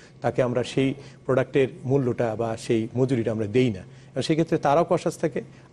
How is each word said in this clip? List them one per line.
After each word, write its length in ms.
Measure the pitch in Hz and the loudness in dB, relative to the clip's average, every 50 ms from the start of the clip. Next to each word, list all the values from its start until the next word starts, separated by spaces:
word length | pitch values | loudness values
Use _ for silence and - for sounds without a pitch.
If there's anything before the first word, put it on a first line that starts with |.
| - - - - | -20 -20 -10 -6
তাকে 220 | - 123 120 - 127 | -4 -2 0 0 0
আমরা 200 | 123 120 123 117 | 0 0 -2 -4
সেই 300 | - - 139 135 135 135 - - - - - - | -2 0 0 0 0 -2 -6 -10 -20 -20 -8 -2
প্রোডাক্টের 420 | - 131 131 131 - - 143 135 113 - - - | 0 0 0 0 2 2 2 2 2 -2 -6 -2
মূল্যটা 500 | 123 135 139 131 120 117 - 120 113 107 | 0 0 2 2 0 0 0 0 -2 -2
বা 220 | 107 117 113 110 | -2 -4 -4 -4
সেই 300 | 113 - - 120 113 110 113 - | -4 -2 0 0 0 0 -2 -2
মজুরিটা 360 | 120 131 127 135 117 107 120 | 0 0 0 0 0 0 0
আমরা 160 | 110 110 110 | -2 -2 -2
দেই 220 | 101 104 127 127 123 | 0 2 2 2 2
না, 100 | 101 90 | 0 -4
এবং 420 | - - - - - - - 139 | -8 -16 -20 -20 -20 -10 -8 -4
সেক্ষেত্রে 360 | 120 - 160 151 160 - 170 | -2 0 0 0 0 0 0
তারাও 280 | 151 151 143 143 165 170 170 | 0 2 4 4 4 4 2
কশাস 280 | 185 156 - 170 - | 0 0 0 -2 -4
থাকে, 240 | - - 156 - - - - - - - - | -2 -4 -4 -2 -4 -8 -10 -14 -20 -18 -6